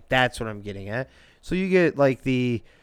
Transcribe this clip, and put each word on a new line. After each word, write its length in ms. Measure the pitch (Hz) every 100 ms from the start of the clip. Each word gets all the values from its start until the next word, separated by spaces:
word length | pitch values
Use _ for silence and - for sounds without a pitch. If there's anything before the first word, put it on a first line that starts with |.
| -
That's 300 | 127 123 -
what 80 | 113
I'm 140 | 104
getting 260 | 101 98 98
at. 200 | 113 131 _ - _
So 140 | - 180
you 120 | 190
get, 280 | 185 170 131
like, 260 | 139 127
the, 380 | 131 127 123 117 - _